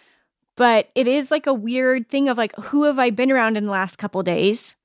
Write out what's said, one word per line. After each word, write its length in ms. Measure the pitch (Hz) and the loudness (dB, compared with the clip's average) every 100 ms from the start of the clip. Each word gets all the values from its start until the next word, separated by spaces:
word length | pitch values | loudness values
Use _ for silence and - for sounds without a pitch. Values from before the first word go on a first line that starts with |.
| _ _ _ _ _ - | _ _ _ _ _ 0
But 320 | 240 220 - - | 2 4 2 0
it 120 | 247 | 2
is, 240 | 285 262 | 2 0
like, 160 | 302 294 | -2 0
a 60 | |
weird 560 | 254 220 254 254 262 226 | -2 -2 -2 0 0 -2
thing 180 | 277 277 | 0 0
of, 100 | 240 | 0
like, 160 | 214 - | -4 -6
who 260 | - 294 | -4 0
have 160 | 294 269 | 2 2
I 100 | 247 | 0
been 220 | 214 262 | 0 0
around 260 | 262 220 214 | 2 2 0
in 80 | 208 | -2
the 60 | |
last 260 | 190 185 - | -2 -4 -6
couple 240 | 208 190 | -8 -4
days? 540 | 180 165 185 233 - - | -2 0 0 0 -6 -14